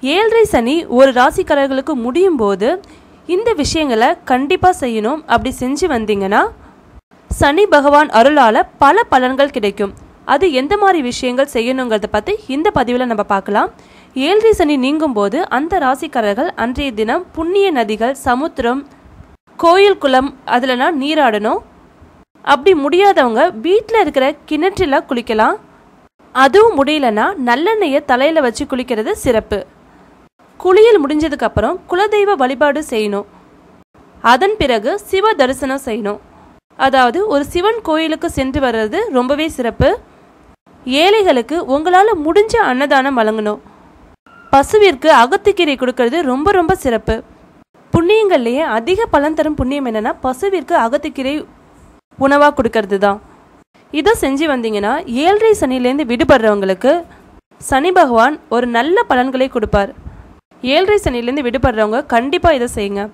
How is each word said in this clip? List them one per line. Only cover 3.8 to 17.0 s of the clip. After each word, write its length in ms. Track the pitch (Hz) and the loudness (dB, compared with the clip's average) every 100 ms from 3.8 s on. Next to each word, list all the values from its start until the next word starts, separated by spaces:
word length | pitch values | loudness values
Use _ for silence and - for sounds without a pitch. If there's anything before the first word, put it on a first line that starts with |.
| 302 220 247 349 - | -2 0 0 -2 -2
கண்டிப்பா 400 | 254 277 359 359 370 | -2 0 2 2 0
செய்யணும். 400 | 262 220 214 302 - | -2 -4 -4 -4 -2
அப்படி 180 | 240 214 254 | -2 -2 -6
செஞ்சு 280 | 247 285 359 | -6 -2 -2
வந்தீங்கன்னா 480 | 254 214 202 190 214 392 - - - _ - _ _ _ - | -2 -2 -2 0 0 -2 -6 -20 -20 _ -20 _ _ _ -2
சனி 240 | 220 302 415 | 0 2 4
பகவான் 360 | 302 277 285 302 220 | 4 4 4 4 4
அருளால 440 | 247 302 240 214 - - | 4 4 4 2 -2 2
பல 200 | 277 349 508 | 4 4 2
பலன்கள் 420 | 262 254 262 277 269 | 2 0 0 -2 0
கிடைக்கும். 380 | 202 196 202 - - _ - | -4 -4 -8 -8 -20 _ -2
அது 140 | 277 370 262 | 0 2 0
எந்த 160 | 277 403 | -2 0
மாதிரி 180 | 392 370 247 | 2 0 -2
விஷயங்கள் 420 | 240 254 247 277 247 | -4 -4 -2 -2 -2
செய்யணுங்கிறத 540 | 233 262 247 220 202 208 | -4 -4 -2 -4 -2 -6
பத்தி 180 | 214 415 - 262 | -4 -8 -6 -4
இந்த 160 | 330 320 | -2 0
பதிவுல 300 | 240 247 254 | -2 -2 -2
நம்ம 140 | 220 202 | -4 -2
பார்க்கலாம். 360 | 196 190 202 349 - - - - - 277 | -4 -2 -2 -2 -6 -20 -20 -14 -6 0
ஏழரை 240 | 415 453 415 | 2 2 2
சனி 180 | 320 294 254 | 0 0 -2
நீங்கும் 300 | 302 311 220 | -2 -2 -2
போது 240 | 202 240 370 240 | -2 -2 -4 -4
அந்த 220 | 320 370 269 | -2 -2 -2
ராசிக்காரர்கள் 640 | 262 330 262 214 202 311 - 226 | -2 -4 -4 -2 -2 -4 -4 -6
அன்றைய 300 | 254 285 214 | -4 -6 -4